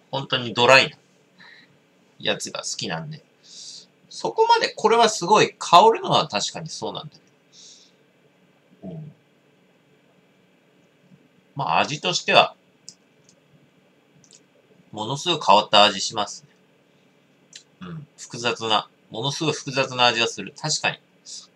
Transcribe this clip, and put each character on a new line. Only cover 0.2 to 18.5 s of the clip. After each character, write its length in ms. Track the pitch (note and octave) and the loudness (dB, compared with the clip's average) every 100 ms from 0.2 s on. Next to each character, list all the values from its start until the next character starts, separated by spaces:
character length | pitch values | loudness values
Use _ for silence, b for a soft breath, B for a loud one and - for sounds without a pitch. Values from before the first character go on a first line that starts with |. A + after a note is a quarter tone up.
| C#3 | -4
当 120 | C3 | -6
に 160 | A#2+ | -4
ド 120 | G#2+ A#2+ | 2 6
ラ 140 | C3+ | 6
イ 100 | A2 | 4
な 60 | - _ _ _ _ B B B _ _ _ _ _ | -4 _ _ _ _ B B B _ _ _ _ _
や 200 | - G2+ | -6 -4
つ 120 | - | -6
が 100 | - | -10
好 80 | - | -10
き 200 | - A2 | -8 -8
な 100 | E2 | -8
ん 100 | D#2 | -10
で。 120 | - _ _ B B B B B _ _ - | -14 _ _ B B B B B _ _ -10
そ 160 | - | -6
こ 140 | - A4+ | 0 2
ま 120 | A4+ | 4
で、 120 | - | 2
こ 140 | - G#3+ | 0 2
れ 80 | A3+ | 4
は 140 | A#3 | 4
す 160 | - F3 | 0 2
ご 160 | G#3 | 4
い 120 | D3 - | 4 0
香 320 | - E3+ G#3+ | 4 6 8
る 80 | F4+ | 4
の 80 | F#4+ | 0
は 180 | B2+ D3+ | 0 0
確 240 | G#2 - | -2 -4
か 60 | F#2+ | -6
に 100 | D#2+ | -12
そ 180 | - A2 | -10 -8
う 60 | |
な 80 | F#2 | -10
ん 80 | - | -14
だ 40 | - _ _ _ B B B B _ _ _ _ _ _ _ _ _ | -20 _ _ _ B B B B _ _ _ _ _ _ _ _ _
け 60 | - | -16
ど。 60 | |
う 20 | E3 | -16
ん。 160 | D3+ - _ _ _ _ _ _ _ _ _ _ _ _ _ _ _ _ _ _ _ _ _ _ _ | -16 -20 _ _ _ _ _ _ _ _ _ _ _ _ _ _ _ _ _ _ _ _ _ _ _
ま 100 | - | -10
あ、 160 | C#3 E3+ | -2 0
味 200 | - D3 | 0 -2
と 140 | F3+ | -4
し 100 | - | -4
て 80 | - | 4
は、 240 | A#3 - - _ _ - - _ _ _ _ _ _ _ _ _ _ _ _ _ - _ _ _ _ _ | 4 4 0 _ _ -20 -20 _ _ _ _ _ _ _ _ _ _ _ _ _ -20 _ _ _ _ _
も 140 | G#2+ | -10
の 140 | G#2+ C#3 | -8 -6
す 100 | F3+ | -4
ご 60 | |
い 60 | D#3+ - | -2 4
変 80 | |
わ 120 | G2+ G#2+ | 4 6
っ 20 | |
た 160 | G#2 | 4
味 160 | G#2 G2 | 4 2
し 140 | - | -4
ま 120 | A2 G#2 | -4 -4
す 200 | - - _ _ _ _ _ _ _ _ _ _ - - _ | -6 -20 _ _ _ _ _ _ _ _ _ _ -20 -20 _
ね。 60 | F#3 | -16
う 20 | |
ん。 140 | D#3 D3 _ | -14 -16 _
複 220 | - A#2+ | -16 -8
雑 260 | A#2+ | -6